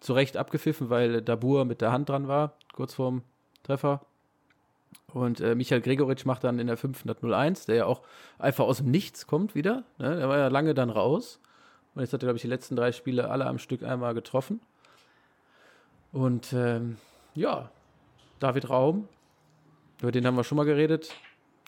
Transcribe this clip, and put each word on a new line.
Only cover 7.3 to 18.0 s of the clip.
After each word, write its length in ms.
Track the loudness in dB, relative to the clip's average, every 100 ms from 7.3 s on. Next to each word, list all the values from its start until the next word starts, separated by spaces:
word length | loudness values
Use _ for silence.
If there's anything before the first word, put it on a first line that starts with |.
eins, 320 | 2 2 0 2
der 100 | 2
ja 100 | 2
auch 160 | 0 -6 -20 -20 -2
einfach 260 | 0 2
aus 140 | 2 2
dem 120 | 2
Nichts 380 | 2 0 -12 -4
kommt 260 | -2 0
wieder, 300 | -2 -2 -2 -6 -6
ne? 180 | -4 0
Der 120 | 0
war 100 | 2
ja 100 | 2
lange 260 | 2 2
dann 160 | 2 0
raus. 500 | 2 2 0 -2 -16 _ _ -20 _ _
Und 60 | -8
jetzt 100 | -4
hat 100 | -2
er, 40 | -2
glaub 80 | -2
ich, 60 |
die 60 | -4
letzten 260 | -6 -4
drei 160 | 0 0
Spiele 400 | 0 -2 -2 0
alle 160 | -2 -2
am 120 | -4
Stück 260 | -6 -8
einmal 280 | -6 -4 -4
getroffen. 460 | -4 -2 -4 -2 -8 -10 _ _ _ _ _ _ _ _ _ -20 _ _ _ _
Und, 400 | -2 0 0 -2
ähm, 440 | -2 0 -2 -6 -10 -18 _ _
ja, 360 | -4 -2 -4 -8 -20 _ _